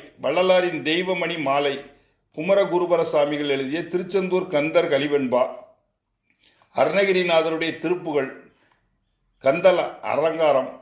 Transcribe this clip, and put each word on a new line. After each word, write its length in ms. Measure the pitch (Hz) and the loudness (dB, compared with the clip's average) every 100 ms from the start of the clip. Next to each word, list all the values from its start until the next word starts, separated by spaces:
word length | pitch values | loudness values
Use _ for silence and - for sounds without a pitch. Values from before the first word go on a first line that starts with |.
| - - | -10 -8
வள்ளலாரின் 600 | 127 160 185 185 175 160 | -2 2 4 4 2 -2
தெய்வமணி 540 | 135 165 185 180 170 170 | -2 -2 -2 -2 -4 -4
மாலை, 360 | 139 139 143 135 - _ _ _ _ - | -2 0 0 -4 -10 _ _ _ _ -6
குமரகுருபர 640 | 170 196 185 175 175 170 | 0 2 2 0 0 0
சுவாமிகள் 500 | 165 156 147 151 147 | 0 0 0 0 -2
எழுதிய 280 | 135 135 156 160 | -2 -2 -6 -4
திருச்செந்தூர் 600 | 180 185 190 185 180 180 | -6 -4 -4 -2 -2 -2
கந்தர் 420 | 147 151 170 165 | -2 0 2 2
கலிவெண்பா, 520 | 139 147 143 127 123 127 - - _ _ _ _ _ _ _ _ _ _ - | 0 0 -2 0 0 0 -6 -18 _ _ _ _ _ _ _ _ _ _ 0
அருணகிரிநாதருடைய 960 | 143 180 202 185 175 165 165 160 165 - | 0 2 2 2 2 2 2 0 -4 -4
திருப்புகழ், 540 | 165 175 160 147 131 - - _ _ _ _ _ _ _ _ _ | -4 -4 -2 -2 -2 -8 -20 _ _ _ _ _ _ _ _ _
கந்தல 360 | 131 165 190 180 143 - 107 | 0 4 4 4 0 -6 -4
அலங்காரம், 640 | 123 160 160 156 135 131 - | 0 0 2 2 2 0 -8